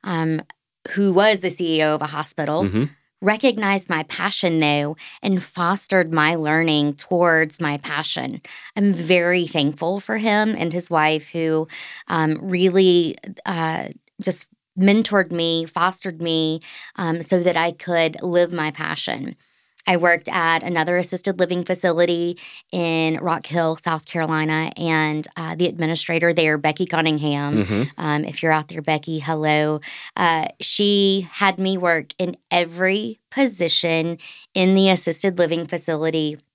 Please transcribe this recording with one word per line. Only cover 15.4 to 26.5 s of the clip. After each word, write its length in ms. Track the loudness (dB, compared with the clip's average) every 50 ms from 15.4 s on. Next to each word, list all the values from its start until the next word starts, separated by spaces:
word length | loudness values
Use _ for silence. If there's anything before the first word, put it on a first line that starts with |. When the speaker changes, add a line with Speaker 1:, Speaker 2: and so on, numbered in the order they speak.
| 0 0 0 0 -2
Speaker 1:
fostered 520 | -4 -2 0 0 0 -2 -4 -10 -10 -8 -4
me, 420 | -4 0 0 0 0 0 -2 -4 -8 -14 -18 -18 -20 -16 _
um, 260 | -4 -2 -2 -2 -2
so 220 | 0 0 0 2 2
that 120 | 2 2
I 180 | 2 0 -2 -2
could 460 | -6 -6 -2 2 2 2 2 0 -4 -6
live 280 | 0 2 2 2 2
my 200 | 0 -4 -4 -4
passion. 640 | -4 -6 -6 -6 -6 -6 -4 -6 -6 -6 -8 -10 -12 _ _ _ _ _ _ _ _ -6 0
I 100 | 2 2
worked 300 | 4 4 4 2 2 0 -4
at 340 | -2 0 2 2 2 0 0
another 340 | -2 0 0 0 2 0
assisted 420 | 0 0 -2 -4 -4 -4 -4 0 0
living 240 | 0 0 0 -4 -2
facility 720 | -2 -4 0 0 0 2 2 2 2 2 0 -2 -4 -4 -8 -12 -18 -20 -20 -16 _
in 460 | -4 -2 -2 0 0 2 2 0 0
Rock 280 | -2 -2 -2 -4 -4 -4
Hill, 300 | -4 -2 0 0 0 -2
South 280 | -2 -4 -4 -4 -4 -6
Carolina, 680 | -8 -4 -4 -2 -2 0 -2 0 0 0 -2 -2 -4 -6
and, 500 | -4 -2 0 2 2 0 0 -2 -4 -6 -8 _
uh, 200 | -10 -10 -8 -2
the 120 | 0 0
administrator 680 | -2 0 -2 -2 -2 -2 -2 -2 -2 0 2 2 2 2
there, 240 | 2 2 2